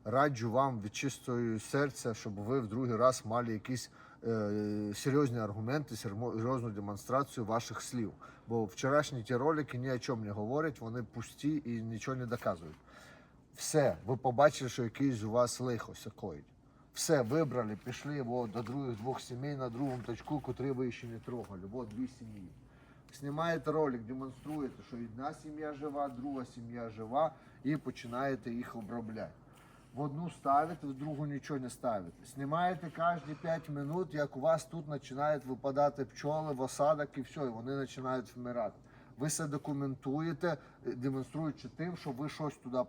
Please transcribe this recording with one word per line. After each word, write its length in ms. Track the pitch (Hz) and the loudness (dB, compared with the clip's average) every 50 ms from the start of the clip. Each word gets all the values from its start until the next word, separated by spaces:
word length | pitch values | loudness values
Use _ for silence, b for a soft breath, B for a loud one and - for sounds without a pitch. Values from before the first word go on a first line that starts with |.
| - | -4
Раджу 460 | 107 120 135 147 151 135 110 117 117 | 2 4 6 6 6 4 2 0 2
вам 300 | 110 131 139 135 123 107 | 4 6 4 4 2 0
від 160 | 98 104 - | -4 -4 -4
чистої 600 | - 143 135 - - - 131 123 120 120 113 110 107 | -2 -2 -2 -2 -2 -4 -2 0 2 2 2 0 -2
серця, 540 | - - - 139 147 139 - - - 120 110 | -2 0 2 2 2 2 0 -2 -4 -4 -4
щоб 200 | - - 113 101 | -2 -6 -6 -6
ви 260 | 101 101 113 135 139 | -4 -2 0 2 2
в 60 | 113 | 2
другий 300 | 95 107 127 131 120 113 | 0 -2 0 0 2 4
раз 260 | 107 123 131 123 - - | 8 8 8 6 6 -2
мали 280 | 110 113 120 120 117 | 0 0 2 2 2
якісь, 380 | 110 101 - - 131 117 - - B B B B B B - | -2 -2 -2 -2 -4 -4 -4 -8 B B B B B B -2
е, 680 | 117 113 107 104 104 104 104 104 104 104 107 104 104 101 | 0 2 2 2 2 2 2 2 0 0 0 0 -2 -4
серйозні 440 | - - 139 131 147 147 123 117 117 | 0 0 4 6 6 6 4 2 0
аргументи, 560 | 110 101 101 110 110 120 139 156 139 - 117 | -2 -2 -2 -2 -2 0 0 0 0 -2 -8
сермо-, 380 | - - 107 101 107 123 117 | -6 -6 -4 -4 -2 -2 -2
серйозну 380 | 107 110 113 127 131 123 117 113 | 0 0 2 2 2 0 0 -2
демонстрацію 760 | 101 104 101 104 104 104 - - 123 135 143 - - 131 107 | -4 -4 -4 -4 -6 -6 -2 2 2 2 2 2 -2 -4 0
ваших 380 | 101 110 120 - - 110 - | 2 2 0 0 -2 -8 -8
слів. 300 | - - 127 120 107 92 - B B B B B B 110 | -6 -4 -2 -2 -2 -2 -4 B B B B B B -2
Бо 160 | 117 117 110 | 0 0 0
вчорашні 580 | - - - 135 131 143 151 147 - 139 120 | 0 -2 0 2 6 6 6 4 4 -2 -6
ті 140 | 107 - 127 | -2 0 0
ролики 420 | 117 135 160 160 151 139 - - 123 | 4 4 4 4 4 0 -2 -2 -2
ні 140 | 127 135 | -2 0
о 60 | 127 120 | -2 -2
чому 260 | - - 123 110 107 | 0 0 -2 0 0
не 60 | 104 | -4
говорять, 500 | 104 107 104 113 135 151 160 156 123 - | -2 -2 -2 0 0 0 0 0 -2 -4
вони 220 | 117 113 117 123 | -6 -4 -4 -4
пусті 600 | 113 - - 117 110 - - - - 147 156 147 - | -6 -6 -6 -8 -8 -8 -10 -2 0 2 2 2 0
і 60 | 120 | -2
нічого 460 | 117 113 113 113 113 104 - 139 131 | -4 -2 -2 -4 -4 -4 -2 -2 -2
не 100 | 127 123 | -2 -2
доказують. 500 | 110 120 - - 110 95 80 85 78 80 - B B B B B B B B B B B B B - - | -2 -2 0 0 0 0 0 -6 -12 -14 -16 B B B B B B B B B B B B B -20 -12
Все, 400 | - - - - 151 139 110 85 - - | -8 -4 4 6 8 8 8 4 2 0
ви 100 | 107 135 | 0 0
побачили, 540 | 107 - 131 117 120 143 156 - - 135 120 | 2 2 2 8 10 10 10 10 6 -4 -4
що 140 | - 135 120 | 0 0 -2
якийсь 380 | 110 - - 139 139 123 107 | -2 2 2 2 4 4 2
у 80 | 107 107 | 0 2
вас 300 | 110 123 123 113 - - | 4 4 4 4 2 -2
лихо 340 | 123 127 120 107 - - 95 | -2 -2 -2 -2 -4 -8 -10
сякоїть. 500 | - - 110 - - 113 95 76 73 71 - - - B B B B B B B | -10 -12 -12 -10 -8 -8 -8 -8 -8 -12 -18 -20 -20 B B B B B B B
Все, 280 | - - - 160 135 | -4 4 4 6 6
вибрали, 540 | 117 107 143 165 160 131 123 123 110 107 107 90 - | 6 4 4 4 4 4 2 0 0 0 -2 -4 -6
пішли, 380 | 123 120 - - 143 147 143 | -8 -8 -6 -6 -4 -4 -2
во, 240 | 127 117 123 127 120 | -2 0 0 0 0
до 160 | 107 92 120 | 0 -2 -4
других 340 | 113 110 131 143 139 123 117 | -4 -2 -4 -2 -2 -2 -4
двох 240 | 101 113 131 127 - | -4 -4 -4 -4 -4
сімей 360 | - - 127 123 135 147 147 | -6 -8 -6 -4 -4 -4 -2
на 120 | 131 131 120 | -2 -4 -4
другому 340 | 113 123 143 135 127 123 101 | -2 -2 -2 -2 -2 -2 -4
точку, 340 | 120 113 - - - 147 127 | -6 -6 -6 -4 -4 -2 -2
котрі 300 | 127 131 120 - 127 139 | -2 -4 -4 -2 0 0
ви 220 | 131 123 131 120 | 0 0 0 -2
ще 140 | 117 - 120 | -2 -4 -8
не 120 | 117 117 113 | -8 -8 -8
трогали. 480 | - 127 123 117 104 95 98 90 95 | -8 -6 -6 -6 -6 -8 -10 -10 -10
Во, 180 | 98 117 127 120 | -8 -6 -6 -8
дві 240 | 107 107 120 131 123 - - | -6 -4 -4 -4 -4 -6 -12
сім'ї. 300 | 117 110 107 101 90 85 - - B B B B B B B B B B | -14 -12 -12 -12 -14 -14 -16 -18 B B B B B B B B B B
Знімаєте 600 | - - 139 143 147 156 165 170 165 151 127 156 | -16 -10 -8 -4 -2 0 2 2 2 2 2 2
ролик, 300 | 151 156 151 139 123 117 | 4 4 4 4 2 -2
демонструєте, 800 | 110 110 131 131 135 131 127 - - 147 156 151 139 117 - - | -4 -6 -6 -6 -6 -8 -8 -10 -8 -4 -2 -2 -2 -2 -4 -8
що 140 | - - 123 | -14 -10 -8
одна 380 | 117 117 113 107 123 135 151 156 | -8 -8 -8 -8 -6 -6 -6 -6
сім'я 400 | - - 151 151 156 156 151 147 | -6 -12 -12 -8 -6 -6 -6 -6
жива, 340 | 135 147 151 139 143 143 139 | -4 -6 -4 0 0 -2 -2
друга 360 | 123 120 131 143 135 131 123 | -2 -4 -4 -4 -4 -4 -6
сім'я 460 | - - 120 117 117 120 120 117 113 | -6 -10 -12 -10 -8 -8 -6 -6 -6
жива, 420 | 104 110 110 107 123 143 160 151 B B B B B B - | -6 -8 -6 0 4 4 4 4 B B B B B B 0
і 120 | 135 156 | 0 0
починаєте 760 | 147 - 131 - - - 117 120 127 139 139 131 113 - 123 | 0 0 -6 -8 -6 -8 -4 -2 0 2 2 0 0 -2 -4
їх 260 | 117 123 120 - - | -4 -4 -4 -6 -8
обробляти. 560 | 117 104 92 117 120 110 107 110 110 90 80 - - - B B B B B B B B B - | -8 -8 -6 -6 -6 -6 -6 -6 -6 -6 -8 -10 -16 -20 B B B B B B B B B -4
В 60 | 127 | -2
одну 300 | 147 139 139 156 175 160 | -2 -2 -2 -2 -4 -4
ставите, 560 | - - - 139 139 147 156 165 170 - 147 | -6 -2 4 6 8 8 6 4 -2 -6 -6
в 80 | 139 135 | -6 -6
другу 320 | 131 147 156 147 135 151 | -4 -4 -4 -2 -2 -2
нічого 340 | 147 143 135 - - 147 131 | -2 -4 -4 -4 -4 -4 -4
не 100 | 127 120 | -4 -4
ставите. 560 | - - - 123 110 98 87 85 - - - - - | -8 -2 0 0 0 0 -2 -6 -12 -14 -18 -14 -8
Знімаєте 560 | 135 139 139 156 170 180 180 180 156 170 151 - | -6 -2 0 2 4 4 2 2 0 -4 -8 -2
кожні 380 | 156 165 175 175 160 139 151 151 | 2 4 4 4 2 -2 -8 -10
п'ять 340 | - - 165 165 160 - - | -6 -2 -2 -2 -2 -2 -6
минут, 460 | 147 143 143 143 160 185 185 151 147 | -4 -4 -2 -2 0 0 -2 0 0
як 220 | 147 147 139 - | 0 0 0 0
у 40 | 135 | 2
вас 240 | 139 160 165 156 - | 4 4 4 4 2
тут 220 | - 165 165 147 | -4 -8 -8 -6
починають 580 | 147 147 135 - - 127 139 147 151 151 139 - | -4 -6 -6 -6 -6 -2 0 2 4 2 2 0
випадати 600 | 131 131 107 - 139 131 143 147 143 143 147 127 | -4 -6 -2 -2 0 4 6 6 6 6 2 -6
пчоли 480 | - - - - 143 156 156 156 151 | -6 -6 -4 0 0 0 2 0 0
в 80 | 139 127 | 0 0
осадок 580 | 131 127 - - 143 151 156 147 147 135 - 139 | 0 -2 2 4 6 6 6 4 2 -4 -4 -8
і 20 | |
все, 200 | 123 - - 160 | -8 -6 -4 -4
і 80 | 139 123 | -2 -2
вони 320 | 110 113 117 131 139 139 | -2 -4 -4 -2 -2 -2
починають 560 | 135 127 - 139 131 127 131 127 107 - - | -2 -4 -6 -4 -2 0 0 0 -2 -4 -10
вмирати. 400 | 123 123 123 120 120 110 98 - - B B B B B B B - | -8 -8 -4 -2 -2 -2 -2 -4 -8 B B B B B B B -2
Ви 100 | 147 156 | -2 0
це 180 | - - 160 | 0 0 -2
документуєте, 1120 | 147 143 139 - 151 143 139 139 135 131 - - 135 135 156 160 165 156 139 180 175 151 B B B B B - | -2 -2 -2 -2 -2 0 0 0 0 -2 -2 -2 -2 0 0 0 0 0 2 2 2 0 B B B B B -6
е, 80 | 123 131 | -4 -4
демонструючи 760 | 127 123 139 135 131 127 - - 151 160 151 - - - 120 | 0 0 0 0 0 -4 -4 -2 -2 -2 -2 -2 -4 -10 -14
тим, 280 | - - 165 180 170 | -6 -4 -4 -4 -4
що 140 | - - 147 | -6 -6 -6
ви 180 | 123 123 151 139 | -4 -4 -4 -6
щось 280 | - - 156 143 - | -4 -2 -4 -4 -4
туди 220 | - - 123 127 127 123 | -6 -8 -2 0 0 0